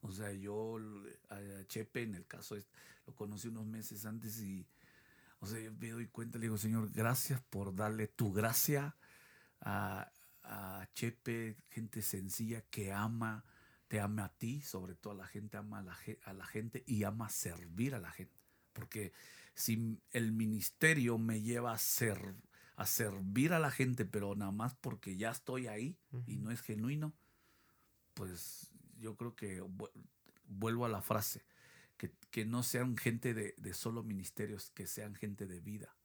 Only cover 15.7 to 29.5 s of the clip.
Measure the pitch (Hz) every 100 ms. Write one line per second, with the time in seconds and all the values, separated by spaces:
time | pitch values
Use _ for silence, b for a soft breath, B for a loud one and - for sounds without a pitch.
15.7 | 104 95 85 - 113 - 95 95 - 113
16.7 | - - 110 101 107 110 - 92 82 85
17.7 | 85 127 127 85 - 92 - b b b
18.7 | - 117 110 101 B B B B - -
19.7 | 113 113 110 _ 123 113 110 110 110 98
20.7 | - 156 156 120 113 113 110 110 120 120
21.7 | 110 - - 117 101 98 95 - B B
22.7 | B 98 - 110 98 95 104 147 170 151
23.7 | 127 127 123 98 107 101 101 101 101 117
24.7 | - 131 107 - 92 113 - - 127 123
25.7 | 107 131 180 _ 123 117 101 104 117 -
26.7 | 107 113 147 151 - b b b b b
27.7 | b b _ _ - 95 87 - - -
28.7 | - - - 110 101 120 - 104